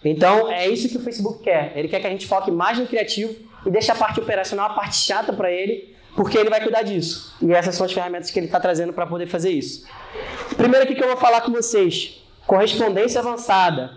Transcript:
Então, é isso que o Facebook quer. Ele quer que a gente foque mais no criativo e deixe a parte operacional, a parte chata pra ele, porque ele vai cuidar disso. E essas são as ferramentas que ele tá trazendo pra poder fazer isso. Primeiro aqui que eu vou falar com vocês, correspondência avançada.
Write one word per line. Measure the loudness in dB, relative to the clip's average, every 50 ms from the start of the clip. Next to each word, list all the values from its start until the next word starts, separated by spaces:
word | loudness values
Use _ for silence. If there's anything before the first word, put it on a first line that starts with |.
| 0
Então, | -2 2 4 4 4 6 4 2 0
é | -2 -2 0
isso | 0 0 0 -2 -4
que | -4
o | -4
Facebook | -8 -8 -6 -4 -6 -6 -6 -4 -2
quer. | 0 0 2 0 -2 -6
Ele | -6 -6
quer | -4 -4 -4
que | -4
a | -4
gente | -6 -6 -4
foque | -2 -2 0 0 0
mais | 0 0 0 0 0 -2
no | -4
criativo | -2 -2 -2 -2 -2 -4 -4 -4 -6 -8 -12 -16 -20 -20 -6 -4
e | 0
deixe | 0 0 2 0
a | 0
parte | 2 0 0 0 -4
operacional, | -2 -2 -2 -2 -2 -4 -4 -2 -2
a | -2 -2
parte | -4 -6 -4 -4
chata | -2 -2 0 -2 -2 -2 -4 -4
pra | -2 -2 -2
ele, | -2 -2 -2 -4 -4 -6 -8 -18 -20 -20 -20 -10 -2
porque | -2 -2 2 4
ele | 2 4 4
vai | 2 0
cuidar | 0 2 0 0
disso. | 0 0 -2 -4 -4 -4 -8 -10 -12 -18 -8 -2
E | 2 4
essas | 4 4 2 2 -2
são | -2 -2
as | -2
ferramentas | -2 -4 -4 -4 -6 -8 -8 -4
que | -4 -4
ele | -4
tá | 0 -2 0
trazendo | 2 2 0 0 -2 -4 -4
pra | -4 -4
poder | -4 -4 -6 -6
fazer | -4 -4 -2 -2 0
isso. | -2 -2 -4 -6 -12 -14 -18 -20 -20 -20 -18 -14 -12 -12 -12 -12 -12 -12 -10 -8 0
Primeiro | 2 4 6 6 6 4
aqui | 4 2
que | 0 2
eu |
vou | 0 2
falar | 4 4 6 6 6
com | 4 2
vocês, | 0 0 -2 2 4 4 4 4 2 -2 -8 -8 -14 -20 -20 _ -20 _ 0
correspondência | 2 4 4 4 2 2 0 0 0 2 2 0 2 0 -2
avançada. | -2 -2 -6 -6 0 2 4 4 4 4 2 -2 -6 -8 -12